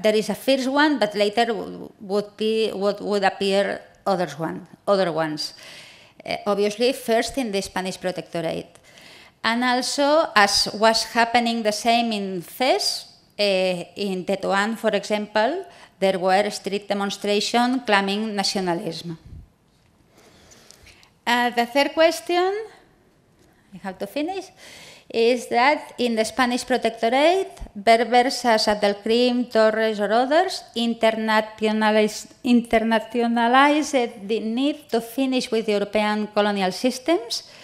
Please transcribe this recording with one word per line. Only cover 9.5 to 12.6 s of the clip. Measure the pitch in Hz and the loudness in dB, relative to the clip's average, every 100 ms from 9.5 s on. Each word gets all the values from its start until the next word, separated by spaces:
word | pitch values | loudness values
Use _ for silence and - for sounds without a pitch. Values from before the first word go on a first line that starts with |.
| 233 | 0
also, | 247 247 254 - 285 311 320 220 | 0 0 -2 0 2 2 4 4
as | 202 - - | 4 4 -2
was | 202 220 226 - | 2 2 2 -2
happening | 233 233 240 233 233 | 0 2 2 0 -2
the | 214 | -2
same | 208 240 233 233 | -2 0 0 0
in | 208 196 185 | -4 -4 -8
Fez, | 160 - | -10 -2